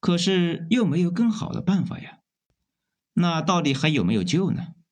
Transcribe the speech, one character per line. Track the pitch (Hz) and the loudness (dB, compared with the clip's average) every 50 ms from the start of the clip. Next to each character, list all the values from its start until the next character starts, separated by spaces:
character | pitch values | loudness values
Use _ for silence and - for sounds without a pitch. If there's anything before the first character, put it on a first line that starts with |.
可 | - - 175 175 | 2 2 0 2
是 | 175 185 190 185 175 170 165 - - 165 | 2 2 2 2 2 2 0 -4 -2 0
又 | 220 254 233 | 0 2 2
没 | 170 139 165 | 2 0 0
有 | 180 170 | 0 0
更 | 175 175 233 233 | 0 2 0 0
好 | 214 214 - - - | 0 -2 -6 -6 -6
的 | - | -4
办 | - - 190 190 139 | -2 0 0 0 0
法 | - - - | -2 -6 -10
呀。 | - - - _ _ _ _ _ _ _ _ _ _ _ _ _ _ _ _ _ _ _ _ | -12 -16 -20 _ _ _ _ _ _ _ _ _ _ _ _ _ _ _ _ _ _ _ _
那 | - 170 175 165 160 | 0 0 0 0 0
到 | 156 160 185 175 156 | 0 2 2 2 2
底 | 147 135 | 0 0
还 | 139 - 156 | 0 0 0
有 | 156 139 92 | 0 2 0
没 | 87 110 | 2 0
有 | 107 92 | 0 0
救 | 90 - 165 196 180 | 0 0 0 0 0
呢？ | - - - - - _ _ _ | -2 -4 -6 -10 -14 _ _ _